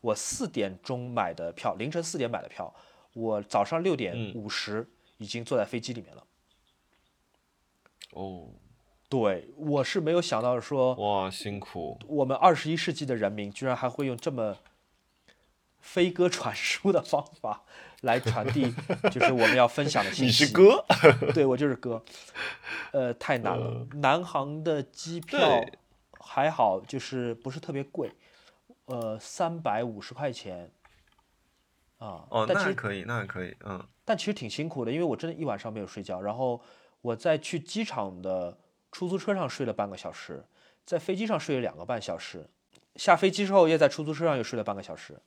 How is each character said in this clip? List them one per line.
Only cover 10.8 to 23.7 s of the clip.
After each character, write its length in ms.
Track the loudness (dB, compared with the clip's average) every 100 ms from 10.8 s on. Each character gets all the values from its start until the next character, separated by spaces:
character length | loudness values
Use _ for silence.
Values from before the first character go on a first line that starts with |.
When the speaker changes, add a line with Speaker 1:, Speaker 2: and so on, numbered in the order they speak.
| 2
Speaker 2:
哇， 360 | 2 0 0 0
辛 300 | -4 -8 -8
苦。 380 | -10 -10 -10 -10 -4
Speaker 1:
我 180 | 0
们 100 | 0
二 200 | 6 6
十 160 | 6 0
一 60 | -2
世 140 | -2
纪 140 | -4
的 100 | -2
人 160 | 0 0
民 220 | -2 -8
居 140 | -4 -2
然 100 | 0
还 100 | -2
会 200 | -2 -4
用 100 | -2
这 160 | -4
么 240 | -2 -4 -4 _ _ _ _ _ _ _ _ _ _ _ _
飞 320 | -6 2 2
鸽 160 | 4 2
传 300 | 2 -4 -4
书 340 | -4 0 2
的 120 | 2
方 200 | 2 -2 -2 -8
法 240 | -6 -6 _ -20 -20 -6
来 180 | 2 2
传 280 | 2 0 0
递， 220 | 2 0 -2 -4
Speaker 2:
<laughs> 240 | 0 0
Speaker 1:
就 80 | 4
是 120 | 4
我 60 | 6
们 160 | 4
要 140 | 6 4
分 200 | 4 0
享 160 | 0
的 60 | 0
信 180 | 0 2
息。 120 | 6
Speaker 2:
你 40 | 4
是 40 |
鸽？ 320 | 10 10 10 4 8 10
<laughs> 220 | 8 4
Speaker 1:
对， 100 | 2
我 120 | 4 4
就 120 | 2
是 80 | 0
鸽。 260 | -4 -8 -8 -20 -16 -10 -10 -10 -12 -12 -4
呃， 200 | -2 -2
太 240 | -2 0 0
难 180 | 2 -2
了。 300 | -2